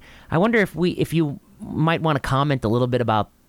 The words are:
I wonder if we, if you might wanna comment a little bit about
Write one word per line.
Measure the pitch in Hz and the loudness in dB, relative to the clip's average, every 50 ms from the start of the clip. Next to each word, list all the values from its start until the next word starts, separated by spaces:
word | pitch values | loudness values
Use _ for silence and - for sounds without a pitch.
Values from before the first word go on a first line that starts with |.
| - - - - - - | -10 -16 -20 -20 -8 -2
I | - 160 | 0 2
wonder | 196 233 233 226 | 2 2 2 2
if | 190 - - | 0 0 0
we, | 151 180 175 | -2 -2 0
if | - - 160 - | 0 -2 -2 0
you | 151 165 160 143 - - - _ - - | 0 0 0 0 -4 -8 -14 _ -20 -16
might | - - - - 156 165 165 - | -12 -6 -2 0 0 0 0 0
wanna | 160 160 151 139 | 0 0 -2 -2
comment | - - 135 135 139 147 139 127 - | -2 -2 0 0 2 0 0 0 0
a | 104 | 0
little | 113 123 127 123 | 0 0 0 0
bit | 123 120 | 0 0
about | 120 113 110 107 101 - _ _ _ | 0 0 0 0 -2 -4 _ _ _